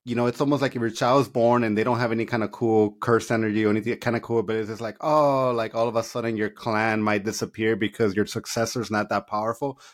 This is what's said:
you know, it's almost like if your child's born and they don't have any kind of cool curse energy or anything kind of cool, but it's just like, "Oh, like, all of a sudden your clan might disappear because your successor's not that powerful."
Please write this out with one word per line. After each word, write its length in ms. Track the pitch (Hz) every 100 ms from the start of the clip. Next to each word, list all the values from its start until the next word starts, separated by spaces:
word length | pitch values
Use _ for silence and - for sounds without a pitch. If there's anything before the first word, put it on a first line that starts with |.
you 100 | 123 117
know, 100 | 120
it's 140 | 120
almost 220 | 143 143
like 120 | 135
if 60 | 123
your 100 | 117
child's 380 | 110 123 131 117
born 340 | 123 117 120
and 140 | 113 104
they 80 |
don't 140 | 113 117
have 120 | 120
any 120 | 113
kind 180 | 110 120
of 80 | 104
cool 460 | - 117 110 104 104
curse 300 | - 113 -
energy 340 | 117 110 104
or 60 | 107
anything 260 | 107 113 113
kind 180 | 120 113
of 60 |
cool, 200 | - 117
but 140 | 101 110
it's 120 | 107
just 120 | 107
like, 160 | 113 101
"Oh, 520 | 156 151 143 135 131
like, 200 | 117 110
all 140 | 113 117
of 80 | 113
a 60 |
sudden 340 | 113 123 117 110
your 140 | 107
clan 520 | - 120 107 110 110
might 200 | 107 104
disappear 520 | 104 104 107 - 110 110
because 380 | 104 - 110 98
your 100 | 98
successor's 640 | 113 - - 113 127 104
not 180 | 107 104
that 160 | 104 -
powerful." 520 | 104 110 113 143 139 -